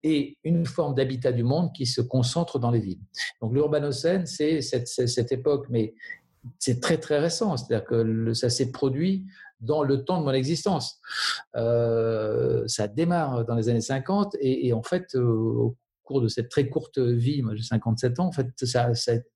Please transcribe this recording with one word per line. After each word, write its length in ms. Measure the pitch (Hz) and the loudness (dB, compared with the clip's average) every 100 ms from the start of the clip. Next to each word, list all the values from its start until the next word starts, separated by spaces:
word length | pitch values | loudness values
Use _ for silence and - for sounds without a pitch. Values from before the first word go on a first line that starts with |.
et 340 | 156 151 139 - | 2 0 -2 -6
une 220 | 156 170 170 | 0 0 0
forme 300 | - 151 135 | -2 -2 0
d'habitat 360 | 135 131 127 | 0 0 0
du 120 | 123 | 2
monde 280 | 117 147 175 | 2 2 0
qui 120 | - 123 | -2 -4
se 160 | - | -2
concentre 580 | 120 127 123 165 170 135 | 0 2 2 0 -2 0
dans 120 | 120 | 0
les 80 | 120 | 0
villes. 220 | 98 90 - - - - | -2 -8 -12 -10 -10 -6
Donc 120 | 110 | -2
l'urbanocène, 720 | 127 147 147 143 127 165 190 175 | 0 2 2 0 -2 0 0 -2
c'est 360 | - 151 160 | -2 0 0
cette, 260 | 131 127 123 | 0 -4 -4
c'est 200 | - 123 | -2 0
cette 240 | 123 120 | 0 0
époque, 360 | 123 135 143 139 | 0 0 0 0
mais 260 | 120 110 - - - _ _ 123 - | 0 0 -4 -18 -18 _ _ -20 -6
c'est 200 | - 123 | -2 0
très, 180 | - 160 | 0 0
très 220 | - 147 | 0 0
récent, 380 | 165 165 214 135 | 0 0 -2 -2
c'est-à-dire 280 | - 113 - | 0 -2 0
que 100 | 117 | 0
le, 380 | 113 113 113 | 2 0 0
ça 160 | 117 123 | 0 0
s'est 220 | - 123 | 0 -2
produit 540 | - 135 131 180 196 190 - - _ | 0 0 2 0 0 -4 -16 -20 _
dans 240 | 113 151 | -2 0
le 200 | 139 135 135 | 2 2 2
temps 140 | 180 | 0
de 60 | 143 | 2
mon 60 | |
existence. 680 | 131 131 165 208 170 120 - - - - - - 120 | 2 2 0 0 0 -2 -12 -12 -4 -4 -4 -6 -2
Euh, 1080 | 117 117 117 117 113 113 107 120 127 127 - | 2 2 4 2 2 0 0 2 2 2 -2
ça 200 | - 104 | -2 -2
démarre 580 | 107 170 175 147 123 113 | 0 0 2 0 -2 0
dans 100 | 117 | 2
les 140 | 110 | 2
années 120 | 117 | 0
cinquante 540 | 110 135 135 202 202 - | 0 -4 0 0 0 0
et, 280 | 135 131 135 | 0 2 2
et 60 | |
en 100 | 113 | 0
fait, 320 | 113 180 180 131 | 0 -4 -2 0
euh, 80 | |
au 540 | 120 113 113 117 117 120 _ _ | 2 2 2 2 0 -2 _ _
cours 180 | - 135 | -4 0
de 60 | 113 | 0
cette 220 | - 113 | -2 -2
très 200 | - 143 | 0 0
courte 300 | 151 - - | -2 -4 -2
vie, 420 | 123 120 120 147 | 2 2 0 0
moi 140 | 113 107 | -2 -4
j'ai 80 | |
cinquante-sept 560 | 113 117 117 113 127 123 | -2 -2 0 0 0 0
ans, 80 | 180 | -2
en 40 | |
fait, 160 | 175 123 - | 0 -4 -4
ça, 300 | 123 123 120 | -2 2 2
ça 200 | 117 - | 0 0
a 20 | 117 - | 0 -2